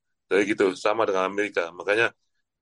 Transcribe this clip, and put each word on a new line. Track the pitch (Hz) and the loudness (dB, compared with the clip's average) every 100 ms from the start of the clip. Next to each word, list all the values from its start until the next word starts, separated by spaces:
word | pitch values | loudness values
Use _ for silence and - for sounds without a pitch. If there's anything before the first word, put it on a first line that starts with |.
| _ _ - | _ _ -2
Jadi | 92 101 107 | 0 2 2
gitu, | 98 | 0
sama | 90 107 110 104 | 0 -2 0 0
dengan | 95 95 | 0 -2
Amerika. | 101 104 98 85 | -2 -4 -4 -6
Makanya | 87 87 107 113 - _ _ _ _ | -4 -2 0 0 -4 _ _ _ _